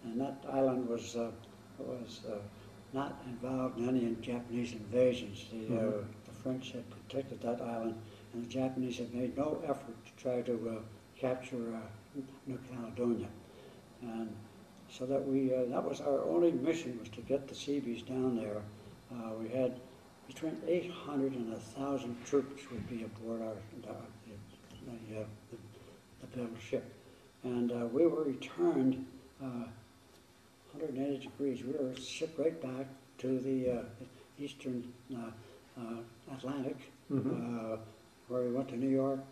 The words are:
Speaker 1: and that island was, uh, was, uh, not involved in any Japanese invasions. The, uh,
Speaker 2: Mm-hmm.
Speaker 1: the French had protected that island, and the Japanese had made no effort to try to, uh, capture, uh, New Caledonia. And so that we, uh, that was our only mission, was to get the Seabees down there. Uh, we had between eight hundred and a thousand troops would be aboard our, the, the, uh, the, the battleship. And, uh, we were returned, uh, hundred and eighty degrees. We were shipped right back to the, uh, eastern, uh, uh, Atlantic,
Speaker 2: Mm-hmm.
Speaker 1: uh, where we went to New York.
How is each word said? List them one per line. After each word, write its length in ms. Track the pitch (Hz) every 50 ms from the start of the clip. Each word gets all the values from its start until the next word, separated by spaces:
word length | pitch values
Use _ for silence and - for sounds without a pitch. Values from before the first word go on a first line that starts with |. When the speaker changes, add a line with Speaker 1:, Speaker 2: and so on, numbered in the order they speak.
| -
Speaker 1:
and 160 | 120 113 120
that 200 | 135 139 135 - - 147
island 380 | 135 135 135 131 127 123 123
was, 300 | 117 117 113 - - -
uh, 140 | 120 117 113 - - - - - - - - - -
was, 420 | 135 127 127 123 117 - - - - -
uh, 40 | 110 104 101 104 - - - - - - - - -
not 280 | 131 139 143 135 - -
involved 500 | 127 120 117 120 127 131 131 127 127 -
in 120 | 113 120 127
any 260 | 131 127 117 117 113 113
Japanese 500 | - 127 120 120 120 - 117 120 120 117
invasions. 760 | 117 110 104 101 110 123 127 127 117 107 107 101 101 104 104 104
The, 60 | 110
uh, 220 | 113 110 110 117 110
Speaker 2:
Mm-hmm. 300 | 110 107 107 104 101 104 - - -
Speaker 1:
the 40 | - - - -
French 280 | 131 127 131 - -
had 120 | - 123 117 -
protected 500 | - - - - - 135 135 - 123 -
that 180 | 117 117 120 123
island, 360 | 127 117 117 113 113 113 110 110 104 - - - - -
and 140 | - 117 120
the 20 |
Japanese 520 | 120 123 131 131 131 131 131 127 123 117 -
had 140 | 120 107 120
made 220 | 120 127 120 107
no 260 | 135 143 151 156 - -
effort 300 | 147 139 - - - 110 - -
to 180 | - - - -
try 180 | 127 123 123 117
to, 340 | 123 120 110 107 113 110
uh, 20 | 107 110 - - - - - -
capture, 560 | - 135 127 127 127 - - 131 120 117 117 113
uh, 460 | 113 113 107 - - - - - 143 131 - - - -
New 140 | 135 127 120 - -
Caledonia. 560 | 127 120 117 113 - 123 123 120 117 101 - - - - - - - - - - - - - - - - 123
And 280 | 117 113 113 113 107 98 - - - - - - - - - - -
so 160 | - - 127
that 200 | 127 135 135 -
we, 280 | 139 131 135 135 131 127
uh, 120 | 127 127 120
that 140 | 131 185 -
was 160 | - - 156
our 220 | 151 147 135 135 -
only 260 | - 165 170 175 170
mission, 460 | 147 127 127 156 160 - - 127 123 113
was 100 | 104 -
to 120 | - 120
get 260 | 117 - 131 139 135
the 80 | - -
Seabees 480 | - - 139 143 143 120 117 117 110 113
down 320 | 131 127 131 127 131 123
there. 240 | 113 110 104 104 107 104 - - - - - - - - -
Uh, 220 | 123 120 113 113 110 110
we 80 | 113 110
had 300 | 120 131 131 123 - - - - - - - - - - -
between 300 | - - - 160 160 - - -
eight 240 | - 170 180 165 180
hundred 420 | 180 - - 143 147 139 135 135 135
and 200 | 123 117 113 113
a 40 |
thousand 580 | 107 - - - - 139 139 139 131 123 120 120 - -
troops 380 | - - 139 131 135 - - - -
would 160 | 123 110 98 107
be 140 | 120 113 113
aboard 380 | 104 110 107 110 113 113 113
our, 120 | 113 110 107 101 104 - - -
the, 60 | 107 107 101 101 - - - - - 113 104 98 104 - - - - - - - -
the, 340 | 131 120 113 113 107 107 110
uh, 20 | 107 107 107 - - -
the, 60 | - - - - - - - - - - - - - - -
the 100 | - -
battleship. 540 | 123 120 113 113 - - - - 117 - - - - - - - - - - - - -
And, 280 | 127 123 120 120 120
uh, 140 | 120 120 120 117
we 160 | 117 143 170
were 160 | 165 147 156 156
returned, 840 | 143 127 - - - - - 175 170 156 135 131 131 131 131 - - - - - - - - 139
uh, 220 | 131 120 120 117 - - 107 - - - - - - - - - - - - - - - - - -
hundred 240 | - 147 160 151 127
and 120 | 131 139
eighty 180 | 143 139 131 131
degrees. 380 | - - - 139 139 127 117 117
We 100 | 127 147
were 220 | 151 139 131 127
shipped 440 | - - - - - 160 160 - -
right 200 | 139 165 165 -
back 260 | 135 131 127 127 135 135 - - - - - -
to 200 | - 131 131 127
the, 400 | 123 135 135 131 127 127 123 117
uh, 40 | 110 110 107 - 127 - - - - - - -
eastern, 520 | 143 139 - - - 135 127 123 117 - - - - - 135
uh, 40 | 117 117 113 113 107 - - - - - - - 127
uh, 540 | 117 113 113 117 117 117 - - - - 135
Atlantic, 420 | 131 - 127 143 143 127 139 - - - - - - - - 139
Speaker 2:
Mm-hmm. 600 | 131 120 135 - 117 117 120 120 113 110 110 110
Speaker 1:
uh, 40 | 113 110 - - - - - - - - -
where 120 | 120 127
we 100 | 123 123
went 160 | 120 131 135 131
to 80 | 127
New 120 | 120 131 135
York. 300 | 135 135 135 135 135 135 135 -